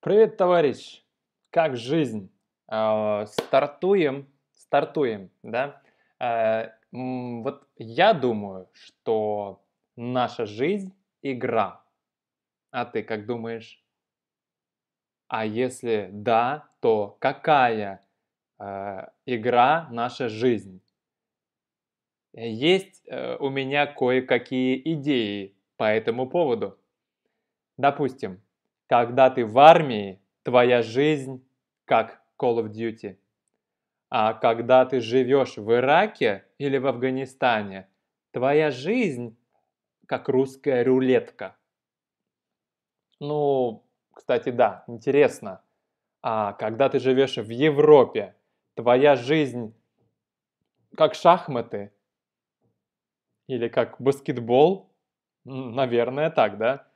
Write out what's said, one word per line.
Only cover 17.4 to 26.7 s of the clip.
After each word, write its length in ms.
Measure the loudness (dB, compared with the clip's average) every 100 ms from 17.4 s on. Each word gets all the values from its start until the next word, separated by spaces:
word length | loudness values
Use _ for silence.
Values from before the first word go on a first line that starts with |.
| 2 4 4 0 -6 -10 _ _ _ _ _ _
а, 520 | -14 -10 -10 -12 -16 _
игра – 640 | -8 -4 0 2 4 2 -2
наша 380 | -8 -8 -6 -8
жизнь? 540 | -2 0 0 -6 -20 _ _ _ _ _ _ _ _ _ _ _ _ _ _ _
Есть, 680 | -14 -10 -4 0 0 -2 _ -14
э, 320 | -10 -8 -6
у 100 | -6
меня 380 | -6 -2 -2 -2
кое-какие 960 | -2 0 0 0 -2 -2 -4 -2 -2 -4
идеи 640 | -6 -2 -2 -2 -6 -10 _ _ _
по 60 |
этому 440 | -2 0 -2 -6 -4
поводу. 500 | -2 0 -2 -6